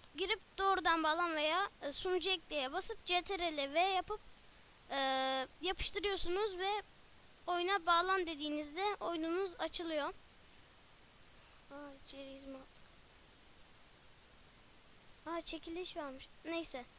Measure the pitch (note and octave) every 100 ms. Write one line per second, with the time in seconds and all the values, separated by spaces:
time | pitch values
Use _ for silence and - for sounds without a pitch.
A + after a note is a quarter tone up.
0 | - D4 F#4+ G#4 - - G4 F#4 E4+ E4
1 | D#4 D#4+ F4 D#4 D4+ F4 G4+ - C#4+ -
2 | F#4 F#4 F4 F#4 - D4 C4 E4+ G4 A4
3 | - F4+ F4 F#4+ E4+ D4+ C#4 D4+ F#4+ F#4
4 | F4 G#4 - - - - - - - C#4
5 | C4+ C4 C4 C4 B3+ - E4+ G4 - G4
6 | G4+ G4 F4 F#4 G#4+ F4+ F#4+ G#4 - -
7 | - - - - - F4 F4 G4+ E4 E4+
8 | F#4 F#4+ E4 D4 D4+ D4+ D4 D#4 G#4 G4
9 | E4+ E4+ E4 F4 G4 E4+ D#4+ - E4 D4+
10 | D4 G4 - - - - - - - -
11 | - - - - - - - C#4+ C#4+ C4+
12 | - C4+ C4+ C4+ C#4 C4 C4 - - -
13 | - - - - - - - - - -
14 | - - - - - - - - - -
15 | - - D4+ E4+ E4 D#4+ E4+ E4 F4+ E4+
16 | C#4+ C4 - - D#4 E4+ D#4+ B3+ B3